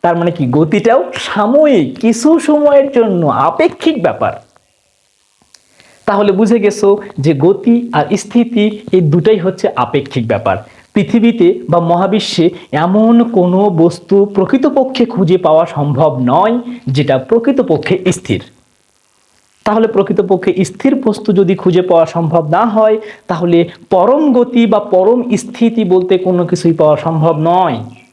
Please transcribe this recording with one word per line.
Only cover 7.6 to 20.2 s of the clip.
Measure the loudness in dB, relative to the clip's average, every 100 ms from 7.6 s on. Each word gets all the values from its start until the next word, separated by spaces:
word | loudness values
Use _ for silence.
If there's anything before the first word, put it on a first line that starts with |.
| 2 0 0 -4
আর | -2 -4
স্থিতি | -2 -2 0 0 -2 -2 -2 0
এই | 2
দুটাই | 2 2 0
হচ্ছে | -2 -4 -6 -4
আপেক্ষিক | -4 -4 -4 -6 -2
ব্যাপার। | -2 -2 -4 -6 -20 _
পৃথিবীতে | -4 0 2 2 2 0 0 -2
বা | -2
মহাবিশ্বে | 0 0 0 -2 -4 -2 -2 -2 -8
এমন | -4 0 2 4 2
কোনো | 2 0 2 2 0
বস্তু | 2 0 0 0 2
প্রকৃতপক্ষে | 2 0 0 0 0 0 -2 0
খুঁজে | -2 0 0 2
পাওয়া | 2 2 2
সম্ভব | -2 -4 0 0 0
নয় | 0 2 2 -2 -6 -12 -6
যেটা | -2 0 -2
প্রকৃতপক্ষে | 0 0 0 -2 0 -2 -2 -2 -2
স্থির। | -4 -4 -6 -6 _ _ _ _ _ _ _ _ _ _ _
তাহলে | -4 0 0
প্রকৃতপক্ষে | 0 -2 -2